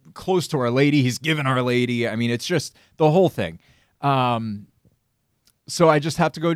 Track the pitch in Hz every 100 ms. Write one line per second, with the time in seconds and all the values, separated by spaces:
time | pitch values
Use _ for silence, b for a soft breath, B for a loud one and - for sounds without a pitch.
0 | 160 - - 185 - 143 120 127 143 147
1 | 127 113 147 156 135 127 123 123 123 120
2 | 117 113 117 120 - 170 - _ _ -
3 | 156 170 180 - 87 85 _ _ _ -
4 | 139 135 123 117 113 104 - _ _ _
5 | _ _ _ _ _ _ - - 165 151
6 | 156 - 160 165 165